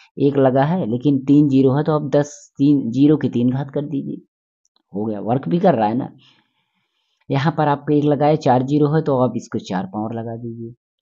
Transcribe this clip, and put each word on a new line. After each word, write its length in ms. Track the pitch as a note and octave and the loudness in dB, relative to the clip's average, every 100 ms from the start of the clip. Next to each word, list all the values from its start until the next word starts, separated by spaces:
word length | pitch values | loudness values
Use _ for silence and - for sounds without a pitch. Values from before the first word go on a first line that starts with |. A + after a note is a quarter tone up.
| _ - | _ -2
एक 180 | C#3 C#3 | 0 4
लगा 260 | C3+ C3 C#3+ | 4 4 0
है 200 | F#3 A2 | -2 -2
लेकिन 320 | B2 C#3+ C3+ C3+ | -2 0 0 4
तीन 220 | C#3+ D3 | 4 4
ज़ीरो 260 | C3 C3+ C#3 | 4 4 2
है, 80 | |
तो 100 | D3+ | 0
आप 160 | D3+ D3 | -2 0
दस, 240 | D3 C#3+ - - - | 0 -2 -8 -16 0
तीन, 320 | C#3+ C#3+ A2+ | 2 2 0
ज़ीरो 260 | B2 D3 D3+ | 2 4 4
की 120 | B2+ | 0
तीन 220 | B2 B2 | 0 0
घात 200 | C3 C#3 | -2 -6
कर 140 | D3 D3 | -8 -6
दीजिए, 360 | C#3 C#3+ - - _ _ _ _ _ _ | -8 -8 -12 -16 _ _ _ _ _ _
हो 120 | G2 A2 | -8 -6
गया, 140 | G#2 | -6
वर्क 260 | G2 B2 E3 | -4 -4 -2
भी 100 | F3 | 0
कर 160 | F#3+ B2 | 2 2
रहा 120 | G#2+ | 0
है 100 | A#2+ | -2
ना। 140 | - - _ _ _ _ _ _ _ _ _ _ - | -6 -12 _ _ _ _ _ _ _ _ _ _ -6
यहाँ 260 | C#3 D#3 D#3 | -2 0 0
पर 100 | D3+ | 0
आपको 260 | C#3 C#3+ | 0 0
एक 100 | D3 D3 | 0 2
लगा 200 | C#3+ D3 | 2 2
है, 120 | D#3 | 2
चार 260 | D3 B2 C3+ | 2 2 2
ज़ीरो 280 | D3 D3 D#3+ | 2 2 2
है, 60 | |
तो 160 | D3+ C3 | 0 0
आप 140 | B2+ A#2 | 0 -2
इसको 240 | - A2 | -8 -8
चार 240 | - F#2 F#2+ | -6 -6 -6
पावर 280 | G#2+ A2 A2+ | -8 -8 -8
लगा 200 | A2+ A#2 | -10 -10
दीजिए। 360 | A#2+ A#2 A#2 B2 _ _ | -12 -12 -14 -18 _ _